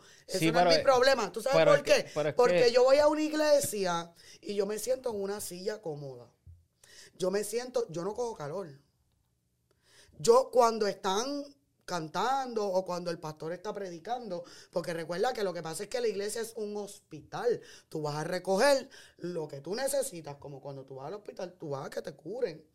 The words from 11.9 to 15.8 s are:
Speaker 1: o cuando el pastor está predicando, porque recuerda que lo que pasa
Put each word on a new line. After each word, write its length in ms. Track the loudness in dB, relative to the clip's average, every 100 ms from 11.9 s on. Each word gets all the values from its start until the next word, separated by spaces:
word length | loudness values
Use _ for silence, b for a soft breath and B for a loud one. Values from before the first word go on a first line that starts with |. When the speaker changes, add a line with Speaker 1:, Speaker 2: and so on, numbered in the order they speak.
| -8 -4 -2 0 0 -2 -4 0
Speaker 1:
o 180 | -2
cuando 260 | -2 -6 -6
el 80 | -8
pastor 340 | -10 -10 -10
está 200 | -8 -8
predicando, 720 | -8 -10 -10 -8 -8 -6 -10 B B B
porque 220 | -6 -4
recuerda 400 | -8 -6 -2 0
que 100 | 0
lo 120 | -4
que 80 | -4
pasa 220 | -8 -10